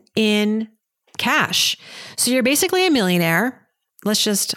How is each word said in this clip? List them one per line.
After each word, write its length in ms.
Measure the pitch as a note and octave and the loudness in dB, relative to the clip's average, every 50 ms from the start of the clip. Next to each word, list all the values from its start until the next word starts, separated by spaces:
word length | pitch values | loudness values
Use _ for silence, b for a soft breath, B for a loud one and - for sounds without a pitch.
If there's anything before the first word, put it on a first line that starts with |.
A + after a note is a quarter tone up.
| - _ - | -8 _ -4
in 520 | - A3 G#3+ G#3 G#3 G#3 G#3 G#3+ A3 A3 - _ _ _ _ _ _ _ _ - - | -2 0 2 2 2 0 0 -2 -4 -6 -8 _ _ _ _ _ _ _ _ -10 -4
cash. 580 | - A3+ C#4 D4+ F#3 - F3 - - - - B B B B B B B B | -2 0 2 0 0 0 -2 -2 -2 -2 -4 B B B B B B B B
So 140 | - - A#3+ | -4 -2 0
you're 120 | B3 C4 A3+ | 0 2 2
basically 440 | B3+ D4 C#4+ F#4+ F4+ F#4 F#4 F#4 | 2 2 0 0 0 2 2 2
a 40 | F#4 | 2
millionaire. 760 | D4+ B3 G3 F#3 F3+ F3 E3+ E3 E3 F3 A3 C4 B3+ - _ _ _ _ _ _ _ _ - | 2 2 2 2 2 2 2 2 2 2 0 -2 -4 -8 _ _ _ _ _ _ _ _ -4
Let's 160 | G3+ G#3+ - - | -2 -2 0 0
just 320 | G#3+ G#3 G3 - - - | 0 0 -2 -2 -4 -6